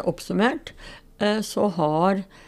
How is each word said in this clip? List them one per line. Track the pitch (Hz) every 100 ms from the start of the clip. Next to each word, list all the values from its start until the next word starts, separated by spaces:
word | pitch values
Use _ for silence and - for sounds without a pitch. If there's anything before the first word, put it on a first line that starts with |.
| 185
oppsummert, | - - 180 226 320 - - - - - -
eh, | 208 214
så | 208 - 208
har, | 170 151 156 185 196 190 -